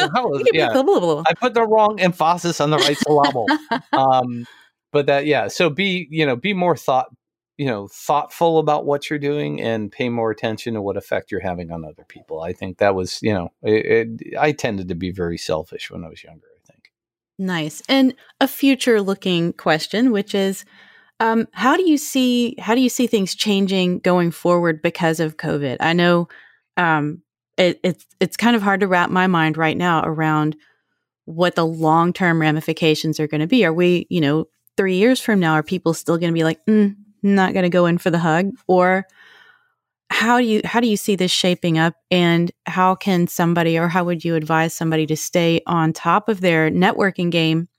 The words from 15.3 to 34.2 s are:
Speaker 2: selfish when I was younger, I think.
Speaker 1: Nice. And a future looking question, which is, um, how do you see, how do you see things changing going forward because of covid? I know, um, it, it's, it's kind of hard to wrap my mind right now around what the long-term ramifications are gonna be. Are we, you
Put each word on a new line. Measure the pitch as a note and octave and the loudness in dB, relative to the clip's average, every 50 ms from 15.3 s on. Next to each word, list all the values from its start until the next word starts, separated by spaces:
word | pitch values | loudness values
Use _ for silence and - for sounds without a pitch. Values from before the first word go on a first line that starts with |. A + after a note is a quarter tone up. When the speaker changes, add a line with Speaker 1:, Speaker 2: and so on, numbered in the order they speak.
| E2+ E2 | -6 -6
Speaker 2:
selfish | - - - D#2 D#2+ - - E2+ - - | -6 -4 -4 -4 -4 -8 -12 -16 -16 -14
when | F#2 F2+ F2 | -14 -14 -16
I | D#2+ | -16
was | D#2+ - - | -18 -20 -20
younger, | E2 E2 D#2 _ _ _ | -20 -20 -20 _ _ _
I | _ _ _ | _ _ _
think. | _ _ _ _ _ _ _ _ _ _ _ _ _ - | _ _ _ _ _ _ _ _ _ _ _ _ _ -8
Speaker 1:
Nice. | F#3+ F#3 F3+ E3 D3+ D#3 - - - - | -6 -6 -4 -4 -6 -6 -8 -10 -4 0
And | C4+ C4+ C4+ C4 - - _ _ _ - | 2 4 4 2 0 -2 _ _ _ -2
a | C4+ C4+ | -2 -2
future | - - - C#4 C4+ B3+ - B3+ A#3 G#3+ | 0 0 2 2 2 2 2 2 2 2
looking | G3+ F#3+ G3 G3 - F#3+ F3+ E3+ E3+ F3 - | 2 0 -4 -4 -2 -2 0 0 0 -2 -4
question, | - - F#3 D#3 D#3 - - - G3+ B3 C4 | -4 0 0 0 0 -2 -4 -2 0 2 2
which | A3+ G3 G3+ - - | 2 0 -2 -2 -2
is, | G3+ G3 G3 G3 - - _ _ - - - _ _ _ _ _ - | -2 -2 -2 -4 -6 -10 _ _ -20 -20 -20 _ _ _ _ _ -2
um, | A3+ A3+ A3+ A3+ A3+ - - | 0 0 2 0 -2 -2 -4
how | - G3 B3 D4 | -2 0 2 2
do | F4 F#4 F4 | 2 2 2
you | D4+ C4+ | 2 0
see, | - - - C4 B3+ B3 B3 A#3+ A#3+ A3+ - - | 0 -2 -2 0 2 2 2 2 0 -2 -4 -6
how | - G3+ A3 | -4 0 2
do | B3 | 2
you | C4 B3 | 2 2
see | - - B3+ A3+ | 2 0 0 2
things | - A3 F#3+ F3 - | 2 0 0 0 -4
changing | - - G#3+ G3+ G3 G3+ F#3 G3 F#3+ F3+ F3+ F3+ - | -4 -2 0 2 2 2 0 0 0 0 0 0 0
going | - F#3 F3+ F3+ F3 E3+ | 0 2 2 2 2 0
forward | D#3+ - - F3 F3 F3 F3 E3+ D#3+ D#3 | -2 -2 0 0 2 2 2 0 0 0
because | - E3+ E3+ - F3 E3 E3 D#3+ | -2 -6 -4 -2 0 0 0 0
of | E3 D#3 D#3 - | -2 -4 -6 -6
covid? | - D#3 D#3 D3 C#3+ C3+ B2 - | -6 -4 -4 -4 -4 -4 -4 -2
I | - D#3+ E3 | 0 0 2
know, | F3 F3 F3 F3 F3 E3+ - - - - _ _ _ _ _ - - | 2 4 4 4 2 0 -2 -8 -20 -20 _ _ _ _ _ -4 -2
um, | F3+ E3 D#3+ D3+ D3 D3 D#3 F3 _ _ _ _ _ _ _ - | 0 0 2 0 0 -2 -6 -8 _ _ _ _ _ _ _ 0
it, | F#3 F3 - - - | 2 2 0 0 -2
it's, | F#3 F3 - _ _ _ - | -4 -4 -4 _ _ _ -4
it's | F#3+ F3 - - | -4 -4 -2 0
kind | G#3 A#3 A#3+ | 0 2 2
of | A3+ | 2
hard | G3 G3+ G3 F#3+ | 2 0 0 0
to | G3+ F#3+ | 0 2
wrap | F#3 F3 F3 - | 2 2 2 2
my | - F#3 F#3 F#3 | 2 2 2 2
mind | F#3 E3 D#3+ D#3 D#3 D#3+ | 2 2 2 2 0 0
right | E3 D#3 D3+ - | 0 -2 0 0
now | F3 F3+ E3+ D#3 - | 0 0 0 0 0
around | - D#3+ D3+ D#3+ D#3 D#3 D3+ D3+ D3+ D#3 - _ _ _ _ _ _ _ _ _ _ _ _ _ | -2 -2 -2 0 0 0 0 0 -2 -4 -6 _ _ _ _ _ _ _ _ _ _ _ _ _
what | - E3 D#3+ F3+ F3 E3+ | -10 -4 0 0 0 2
the | - E3 | 0 -2
long-term | D#3+ E3 D#3+ D#3+ D#3 D#3 E3 E3+ F3 F3 - F#3 F3 E3 D#3+ | -2 -2 0 2 2 4 4 2 2 0 0 0 0 2 2
ramifications | D#3 D#3 D3+ D#3 - - D#3+ - - D#3+ D3+ D3+ - D#3+ D3+ - | 2 0 0 -2 -2 -6 -4 0 2 0 2 0 0 -4 -4 -4
are | D#3 D3 | -4 -4
gonna | - D3+ D3+ E3+ | -2 -2 -2 2
be. | B3+ B3+ G#3 | 2 2 4
Are | E3 D#3+ | 2 2
we, | E3+ F3+ F3 F3+ E3+ - - | 2 2 2 2 0 -2 -2
you | - F3+ | -2 0